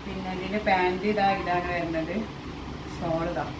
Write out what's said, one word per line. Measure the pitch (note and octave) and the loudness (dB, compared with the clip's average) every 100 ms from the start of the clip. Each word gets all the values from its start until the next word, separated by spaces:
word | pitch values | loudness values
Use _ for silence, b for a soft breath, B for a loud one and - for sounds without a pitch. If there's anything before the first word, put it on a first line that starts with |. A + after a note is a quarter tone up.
പിന്നെ | G3 F#3+ F#3 F#3 | -6 -4 -4 -4
ഇതിൻ്റെ | F#3 G#3 G#3 | -2 0 4
പാൻറ് | F#3 F3+ F#3 G#3 | 4 4 2 2
ഇതാ, | G#3 G3 F#3+ | 4 4 4
ഇതാണ് | F3 F3+ F3+ F3 | 2 0 0 -2
വരുന്നത്. | E3 D#3+ D#3+ G3 A3+ - C3 - - - - - | 0 0 0 -2 -4 -8 -10 -8 -8 -8 -8 -4
ഷാൾ | E3+ D#3+ E3+ | 0 0 0
ഇതാ. | D#3+ D3 | -2 -4